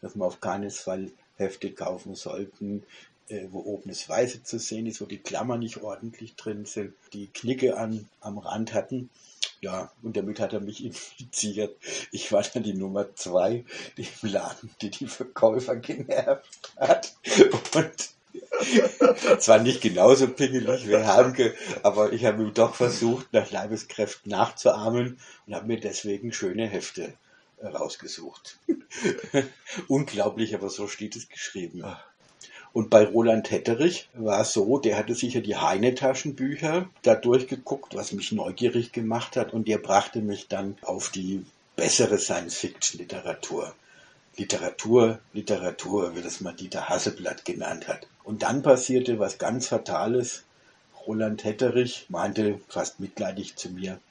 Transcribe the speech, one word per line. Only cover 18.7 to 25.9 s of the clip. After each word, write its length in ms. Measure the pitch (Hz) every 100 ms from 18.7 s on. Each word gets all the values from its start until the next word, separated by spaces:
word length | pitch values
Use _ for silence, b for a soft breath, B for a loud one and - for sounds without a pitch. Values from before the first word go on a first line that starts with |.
| 247 - - - - - -
zwar 200 | - 110
nicht 220 | 117 127
genauso 460 | 110 90 101 135 131
pingelig 600 | 120 135 127 123 127 113
wie 100 | 104
Hermke, 560 | 107 98 127 131 117 - B 165
aber 300 | 101 101 104
ich 120 | 117 117
habe 180 | 107
ihm 100 | 110
doch 220 | 113 113 -
versucht, 560 | 120 117 117 127 -
nach 200 | 117 -
Leibeskräften 800 | 202 - 214 - - 208 - 202
nachzuahmen 880 | 196 - - 117 104 110 120 127 123 B B -
und 100 | 98
habe 120 | 104
mir 120 | 113
deswegen 540 | 107